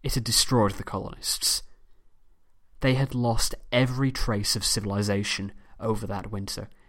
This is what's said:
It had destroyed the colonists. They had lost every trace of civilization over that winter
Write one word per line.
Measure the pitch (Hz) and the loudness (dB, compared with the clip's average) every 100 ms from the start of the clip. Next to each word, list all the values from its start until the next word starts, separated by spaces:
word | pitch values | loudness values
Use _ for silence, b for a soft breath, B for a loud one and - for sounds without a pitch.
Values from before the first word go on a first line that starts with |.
It | 135 | 0
had | 131 | 0
destroyed | 113 - - 127 104 | 2 2 4 4 4
the | - | 2
colonists. | - 98 - - - - - - - - - - - - - - - - - - | -6 -6 -6 -8 -6 -2 0 -2 -6 -18 -20 -20 -20 -20 -20 -20 -20 -20 -20 -2
They | 135 | 2
had | 131 135 | 2 2
lost | 123 120 110 - - - | 2 2 2 2 -2 0
every | 123 127 127 135 | 2 2 2 0
trace | 131 - 104 104 110 | 2 0 2 0 0
of | |
civilization | - - 104 101 104 101 104 - 101 b b b | 0 0 0 0 2 2 0 -4 -6 b b b
over | 113 107 92 | -2 -2 -2
that | 101 104 | -6 -6
winter | 101 101 - 101 b | -6 -6 -8 -10 b